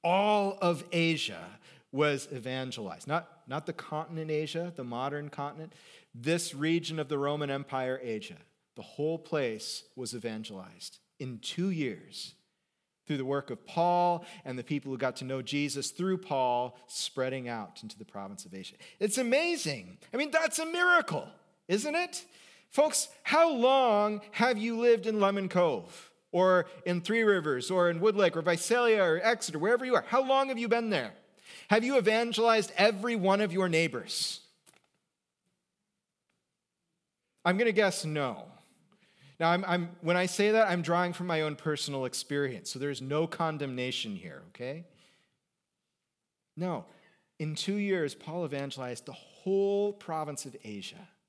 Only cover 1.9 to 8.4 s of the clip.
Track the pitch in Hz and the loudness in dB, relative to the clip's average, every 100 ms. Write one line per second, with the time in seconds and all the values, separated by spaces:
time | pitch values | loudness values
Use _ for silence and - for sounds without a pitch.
1.9 | 135 147 139 - 135 120 131 131 120 101 | 0 2 0 -6 -10 -8 -6 -6 -8 -10
2.9 | 85 - 160 165 _ - 143 147 160 - | -10 -4 -4 -4 _ -8 -8 -6 -10 -8
3.9 | 151 160 165 156 151 156 165 175 170 123 | -8 -8 -10 -4 -4 -4 -6 -8 -10 -8
4.9 | 120 135 147 147 - 143 156 160 - - | -6 -6 -6 -10 -8 -10 -10 -18 -20 -20
5.9 | - _ 117 127 170 165 139 156 170 165 | -20 _ -6 0 0 -2 -4 0 2 0
6.9 | 160 139 147 143 147 147 139 139 135 127 | -6 -2 0 0 0 -2 -4 -4 -4 -4
7.9 | 131 123 107 104 85 | -4 -4 -6 -8 -18